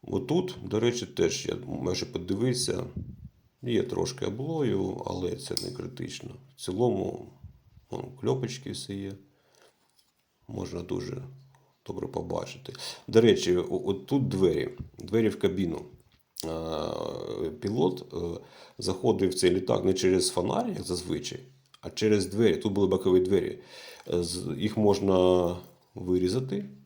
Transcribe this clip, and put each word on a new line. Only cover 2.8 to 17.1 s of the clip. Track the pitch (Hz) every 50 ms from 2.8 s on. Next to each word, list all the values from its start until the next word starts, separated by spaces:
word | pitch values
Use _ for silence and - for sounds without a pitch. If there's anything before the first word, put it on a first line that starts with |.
| 95 - - - - - - - - - _ _ _ _ _ _
Є | - 123 117 117
трошки | - - - 90 87 - - - -
облою, | 95 98 117 135 156 165 160 143 117 101 98 95 95 92 87 -
але | - - 90 90 87 87
це | - - - - - -
не | -
критично. | 50 - 50 50 50 50 50 50 - - - - - - - _ _
В | -
цілому, | - - 92 101 123 120 107 98 92 - - - - - - _ - - - _ _ _ _ - _ _
вон, | - - - - - -
кльопочки | - 113 131 131 131 110 - - - -
все | - - - - 98
є. | 98 98 95 98 101 - _ _ _ _ _ _ _ _ _ _ _ _ _ _ _ _ _ _ _ _ _ _ _ _ -
Можна | - 98 92 90 87 87
дуже | 87 90 92 - - - - - - - - - - _ _ _ _ _ _ _ _
добре | - - - - -
побачити. | - 85 85 87 87 85 85 - - - - - - - - - - - - -
До | 104 113
речі, | 113 113 - - - 90 90
о-, | 90 - - - 92 -
от | 95 98 98 -
тут | - 139 139 131 98
двері. | 101 95 95 87 78 78 69 - - - - - - -
Двері | - - 101 117 113 107
в | - -
кабіну. | - 95 87 92 95 85 78 - - - - - _ _ _ _ _ _ _ - -
Е, | 82 80 82 82 80 80 78 76 78 78 - - -